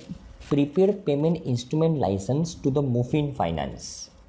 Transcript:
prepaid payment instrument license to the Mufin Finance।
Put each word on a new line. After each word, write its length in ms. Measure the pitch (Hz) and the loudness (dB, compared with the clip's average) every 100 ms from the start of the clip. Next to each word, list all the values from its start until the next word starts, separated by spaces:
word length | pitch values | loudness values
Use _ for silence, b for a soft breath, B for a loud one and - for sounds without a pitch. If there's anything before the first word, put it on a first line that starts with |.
| - - - - - | -8 -16 -16 -14 -2
prepaid 540 | 143 143 - 190 202 | 2 2 4 4 2
payment 380 | - 143 160 170 139 | 0 2 2 0 0
instrument 520 | 120 - 156 160 151 | -2 0 2 2 2
license 640 | 95 98 - 147 165 - 139 | 2 0 0 0 -2 -2 0
to 60 | |
the 120 | 139 | 2
Mufin 480 | 131 120 123 156 147 | 2 2 2 0 0
Finance। 760 | 131 85 80 69 - - - - - | 0 -2 -2 -4 -8 -12 -14 -16 -12